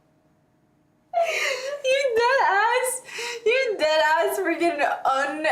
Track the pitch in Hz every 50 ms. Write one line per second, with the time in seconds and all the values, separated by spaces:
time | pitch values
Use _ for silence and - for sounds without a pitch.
0 | _ _ _ _ _ _ _ _ _ _ _ _ _ _ _ _ _ _ _ _
1 | _ _ - 679 679 679 622 605 605 605 539 508 508 539 587 571 571 523 523 554
2 | 554 523 466 440 466 480 523 539 466 - 370 403 427 466 480 508 494 508 - -
3 | - - - - 466 466 480 466 - 415 480 523 539 466 403 330 302 311 311 311
4 | 302 302 311 330 330 392 - 403 370 330 330 294 320 339 294 294 285 - - -
5 | - 240 269 269 277 285 302 302 311 302